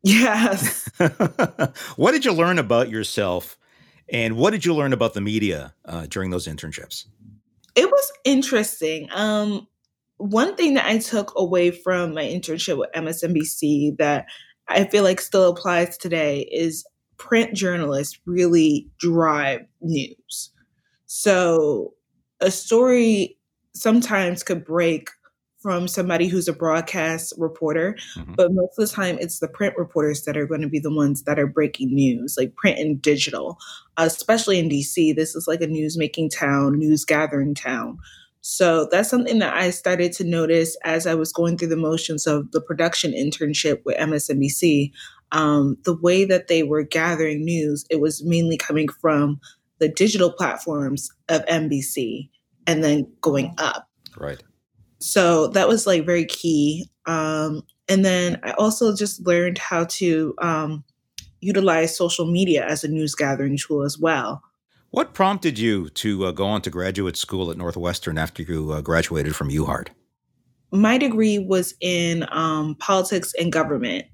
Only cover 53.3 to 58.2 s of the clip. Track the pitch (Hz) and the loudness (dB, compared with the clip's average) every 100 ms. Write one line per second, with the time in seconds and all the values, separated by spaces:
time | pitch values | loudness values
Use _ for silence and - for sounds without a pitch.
53.3 | 139 131 170 151 - - _ - - 73 | 0 -2 -4 -4 -4 -12 _ -20 -12 -12
54.3 | 69 - _ _ _ _ _ - 214 180 | -12 -18 _ _ _ _ _ 0 4 6
55.3 | 165 151 196 185 220 202 180 156 175 160 | 4 4 2 4 2 2 0 2 0 0
56.3 | - 170 151 147 156 - _ - 165 156 | -4 0 2 2 0 -8 _ -6 -2 -2
57.3 | 156 156 151 - _ - 190 190 180 | -2 -4 -6 -12 _ 0 2 4 2